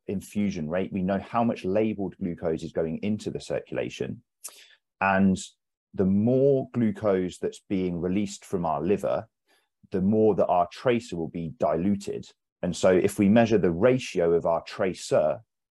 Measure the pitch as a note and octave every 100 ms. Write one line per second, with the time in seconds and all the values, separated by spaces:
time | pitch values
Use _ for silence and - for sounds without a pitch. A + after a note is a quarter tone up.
0 | - G2 - G#2 G2+ F2 D2+ F2+ F#2+ G2
1 | F#2 G2 F#2+ A#2 A#2 G#2+ F#2 G2+ A2 G#2
2 | F#2+ - F#2+ E2+ F2 D#2+ D#2+ F2+ D#2+ D#2+
3 | G#2 G#2+ - - - C#2 - B1 A#1+ -
4 | - - _ _ - - - _ _ -
5 | F#2+ G2 G2 F#2 - _ _ _ _ -
6 | F#2+ G2+ A2+ C3 C#3 C3+ B2+ B2 A2+ G2+
7 | G#2+ F#2+ F2+ - - - - G2 F#2 F2
8 | F2 F#2+ G2+ - - F#2+ E2 D2 E2+ G2+
9 | B1 C#2 A#2 _ _ _ _ _ _ G2
10 | F#2+ A2 A2 F#2+ F2+ F2+ F2 - C3+ A#2+
11 | - F2 D#2+ F2 E2 C#2+ D#2 D#2+ F#2+ G2+
12 | - - - _ _ _ F2+ E2 F#2+ F#2
13 | G2 - G2+ A2+ A2+ A2 F2+ E2 A#2+ C3
14 | - F2+ E2+ E2+ E2+ E2 - - G2 E2+
15 | - B2+ D2+ B1+ - _ _